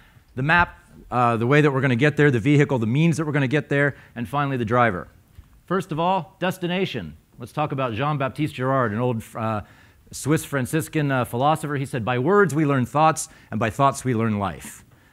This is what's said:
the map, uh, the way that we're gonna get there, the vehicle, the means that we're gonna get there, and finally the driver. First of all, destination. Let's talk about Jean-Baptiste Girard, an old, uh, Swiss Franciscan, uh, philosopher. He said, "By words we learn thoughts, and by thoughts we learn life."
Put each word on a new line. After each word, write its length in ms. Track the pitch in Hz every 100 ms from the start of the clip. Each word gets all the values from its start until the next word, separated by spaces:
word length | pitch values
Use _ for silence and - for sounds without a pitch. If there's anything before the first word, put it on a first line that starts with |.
| - _ _ -
the 80 |
map, 340 | 139 175 175 - _ - -
uh, 280 | 120 120 117
the 100 | 117
way 140 | 147
that 100 | 151
we're 80 | 131
gonna 160 | 135 117
get 220 | 147 151
there, 120 | 147
the 120 | 123
vehicle, 360 | 123 147 143 131
the 100 | 110
means 280 | 131 170 139
that 100 | 156
we're 60 |
gonna 160 | 143 131
get 220 | 147 143
there, 260 | 143 143 - - 120
and 100 | 113
finally 300 | 143 139 131
the 80 | 107
driver. 420 | 123 117 90 - - _ - - _ -
First 280 | 185 -
of 60 | 151
all, 360 | 170 190 147 -
destination. 760 | 180 - 175 185 190 120 80 73 _ -
Let's 140 | 123
talk 180 | - 143
about 220 | 131 127
Jean-Baptiste 600 | 107 143 151 135 - 151
Girard, 380 | - 131 135 117
an 80 | 104
old, 240 | 127 113 -
uh, 280 | - 110 107 - - - _ _
Swiss 320 | - 127 156
Franciscan, 640 | - 139 123 156 - 156 143
uh, 140 | 131
philosopher. 520 | 117 120 143 156 147 143
He 100 | 135
said, 180 | 131
"By 160 | 107 123
words 340 | 135 208 -
we 120 | 143 147
learn 200 | 135 120
thoughts, 440 | 147 160 156 - - -
and 100 | 110
by 80 | 113
thoughts 340 | - 135 127
we 100 | 131
learn 260 | 110 113 104
life." 420 | 95 71 107 - - _ _